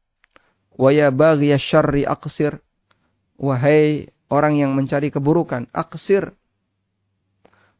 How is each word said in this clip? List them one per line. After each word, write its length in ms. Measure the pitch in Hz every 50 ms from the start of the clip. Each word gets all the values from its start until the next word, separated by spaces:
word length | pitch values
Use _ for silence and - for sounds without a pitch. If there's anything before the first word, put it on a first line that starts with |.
| _ _ _ _ _ _ _ _ _ _ _ _ _ _ _
"Wa 160 | - 127 135
ya 240 | 143 151 147 143 131
baghiyash 480 | 131 151 160 160 147 143 143 143 143 -
syarri 400 | - - 156 151 151 147 143 139
aqsir," 560 | - 147 - - 151 - - 156 147 143 147 _ _ _ _ _ _ _ _ _ _ _ _ _ _ _ -
wahai 720 | - 139 135 120 131 147 151 156 151 151 151 143 - - - _ _ -
orang 320 | 139 143 147 151 151 147
yang 160 | 143 139 135
mencari 320 | 135 135 131 151 143 143 147
keburukan, 640 | - 143 139 147 160 170 160 - - 123 117 -
aqsir, 640 | - - 165 - - 160 - - 196 196 170 - - _ _ _ _ _ _ _ _ _ _ _ _ _ _ _ _ _ _ _ _ _ _ _ _ _ _ _ _ _